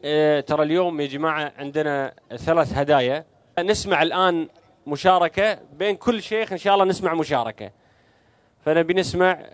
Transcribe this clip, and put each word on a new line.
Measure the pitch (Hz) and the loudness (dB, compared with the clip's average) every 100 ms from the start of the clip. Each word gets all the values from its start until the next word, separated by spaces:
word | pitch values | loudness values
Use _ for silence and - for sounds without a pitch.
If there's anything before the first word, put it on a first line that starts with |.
آه، | 143 151 151 147 | -4 0 2 2
ترى | 139 151 | 0 0
اليوم | 151 170 180 156 | 0 0 -2 -2
يا | 143 | -6
جماعة | 139 160 151 147 - | -4 -4 -2 -6 -10
عندنا | 143 143 151 139 135 - - 117 | -8 -4 -2 -2 -4 -8 -16 -8
ثلاث | - 165 143 | 0 0 0
هدايا. | 135 143 143 123 143 - _ _ - | 0 2 2 2 -2 -6 _ _ -4
نسمع | 180 214 196 165 | -2 -2 0 2
الآن | 160 180 185 170 156 _ _ _ - | 2 2 2 0 -4 _ _ _ -10
مشاركة | 147 185 185 170 190 214 | -2 2 4 2 0 0
بين | 180 - 143 202 190 | -2 -8 -6 -4 -2
كل | - 226 | -2 -2
شيخ، | - 220 214 | -2 -4 -4
إن | 185 | -4
شاء | 202 | 2
الله | 202 | 4
نسمع | 190 180 185 | 4 2 -2
مشاركة. | 165 151 139 117 - 92 - _ _ _ _ _ _ _ _ | -2 -2 -2 -2 -8 -14 -18 _ _ _ _ _ _ _ _
فنبي | - 160 165 | 0 2 2
نسمع | 180 170 175 185 175 - | 0 0 2 2 2 -6